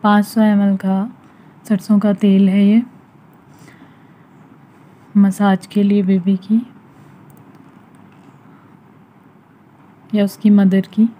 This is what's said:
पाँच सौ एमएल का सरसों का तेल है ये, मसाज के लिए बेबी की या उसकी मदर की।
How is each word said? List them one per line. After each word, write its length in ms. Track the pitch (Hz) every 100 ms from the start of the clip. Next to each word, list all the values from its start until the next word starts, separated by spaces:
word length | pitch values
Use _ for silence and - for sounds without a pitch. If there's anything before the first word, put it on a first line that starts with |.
पाँच 220 | 208 208
सौ 160 | 202 226
एमएल 360 | 214 202 202 190
का 360 | 190 190 220 - _ _ - - -
सरसों 300 | 202 - 208
का 140 | 208
तेल 360 | 202 208 196 196
है 180 | 196 202
ये, 160 | 220 247 - _ _ _ _ _ - - - - _ _ _ _ _ - - _ _ - - - 208
मसाज 500 | 196 190 202 190 -
के 160 | 208
लिए 200 | 202 202
बेबी 340 | 190 190 180 190
की 300 | - 220 254 - - - - - - - - - - _ _ _ - - - - - - - - _ _ _ _ _ _ _ _ _ _ _ _ _
या 100 | 214
उसकी 260 | 202 - 214
मदर 300 | 202 196 190
की। 280 | - - 226 -